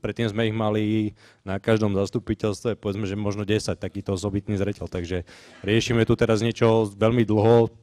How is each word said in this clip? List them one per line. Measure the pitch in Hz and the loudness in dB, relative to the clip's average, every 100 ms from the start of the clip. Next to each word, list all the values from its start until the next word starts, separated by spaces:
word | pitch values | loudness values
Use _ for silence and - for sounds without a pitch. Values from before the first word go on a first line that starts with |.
| 107 | -6
Predtým | 101 117 | -4 -4
sme | 104 113 | 0 -2
ich | |
mali | 107 107 107 104 110 107 - - _ | 0 -2 0 0 0 -2 -6 -20 _
na | - 95 | -10 -6
každom | - 110 107 98 | 0 2 2 0
zastupiteľstve, | 98 120 - 110 110 98 123 101 | -2 -6 -6 -4 -4 -4 -6 -4
povedzme, | 104 101 104 | -4 -4 -6
že | 101 | -4
možno | 104 101 | -6 -6
desať | 101 107 - 90 | -2 -2 -2 -6
takýto | 92 - 92 | -8 -10 -6
osobitný | 95 101 98 98 | -4 -4 -6 -4
zreteľ. | 104 98 104 87 | -4 -4 -6 -8
Takže | 92 87 90 85 - - - 95 | -8 -6 -6 -8 -18 -20 -10 0
riešime | 110 - 117 113 | 2 2 2 4
tu | |
teraz | 117 113 110 117 | 4 4 2 0
niečo | 110 113 113 107 | 2 2 4 0
veľmi | 101 110 120 104 | 0 0 2 2
dlho | 107 107 117 117 - | 4 6 6 4 -2